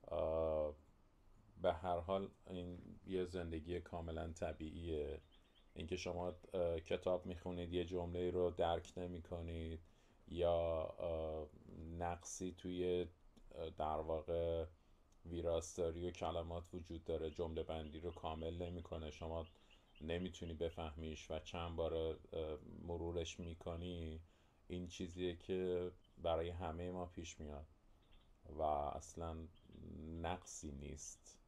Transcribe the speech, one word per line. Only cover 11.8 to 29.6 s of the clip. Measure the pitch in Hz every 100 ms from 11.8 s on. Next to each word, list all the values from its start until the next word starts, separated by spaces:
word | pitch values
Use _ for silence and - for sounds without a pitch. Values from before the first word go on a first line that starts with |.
| 82 85
نقصی | 87 87 - - 92 87
توی، | 92 90 90 90 87 - - - - -
اه، | 80
در | 80 78 76
واقع | 80 80 76 85 85 82 82 - - - - - 85
ویراستاری | 85 82 82 80 - 85 82 90
و |
کلمات | 85 85 85 85 85 82
وجود | 90 82 82
داره، | - 80 78
جمله | 76 82 80
بندی | 78 80 78 78
رو | 87
کامل | 85 82 80 80 85
نمی‌کنه، | 87 87 80 82 78
شما | - 80 82 80 - - - - -
نمی‌تونی | 78 85 90 87 85
بفهمیش | 78 82 85 80 76 80 78 -
و | 78
چند | - 87 85 82
بار، | 80
اه، | 82 80 78 - 85 78 76 - 82
مرورش | 85 85 85 85 82 -
می‌کنی، | 85 82 - 85 87 87 80 80 82 - - - -
این | 90 90
چیزیه | - 92 87 90 87
که | - 92 92 90 90 - - -
برای | 85 82 85
همه | 87 87 80 90
ما | 90 87
پیش | 87 82 -
میاد | 76 73 73 - - - - - - - -
و | 76
اصلاً | 78 73 71 69 - - 82 80 82 -